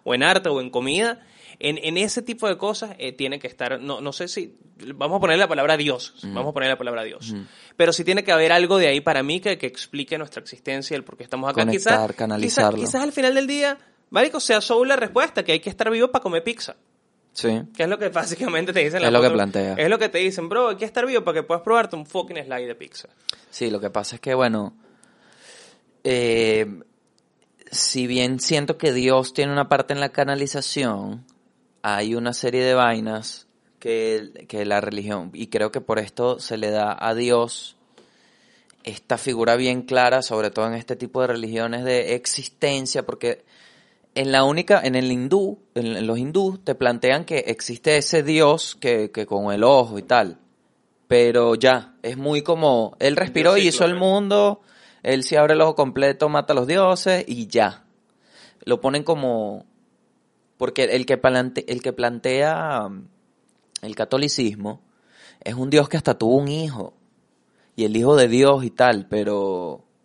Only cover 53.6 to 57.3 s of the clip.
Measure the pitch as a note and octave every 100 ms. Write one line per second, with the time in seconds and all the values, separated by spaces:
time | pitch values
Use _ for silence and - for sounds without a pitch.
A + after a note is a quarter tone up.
53.6 | F3+ - E3+ F3+ F#3+ G3 G3+ G#3 G3+ G3+
54.6 | _ _ - _ - C3+ B2+ D3+ D3+ D#3
55.6 | D#3+ D#3 C3+ C3+ C#3 C3+ D3+ D3+ D3 C#3
56.6 | B2 F3+ F#3 F3+ F#3+ F#3 -